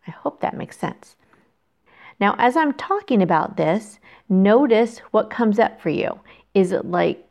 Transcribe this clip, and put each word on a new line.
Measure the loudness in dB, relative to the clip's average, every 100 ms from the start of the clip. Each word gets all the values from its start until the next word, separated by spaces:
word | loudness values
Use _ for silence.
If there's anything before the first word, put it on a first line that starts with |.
| -18
I |
hope | -10 -10 -6
that | -8 -8
makes | -14 -10
sense. | -10 -10 -20 _ _ _ _ _ _ _ _ _ -20 -2
Now, | -2 2
as | 0 2
I'm | -2
talking | -2 -4 -6 0 0
about | 2 0 -2 -4
this, | -2 -2 -6 -20 _ -20 _
notice | 2 4 4 4 2 0 -4 -4
what | -4 -4
comes | -2 -2 2
up | 0 -2
for | -6
you. | -4 -4 -8 _ -20 _
Is | 0 0
it | 0 -4
like | -2 -2 -2 -12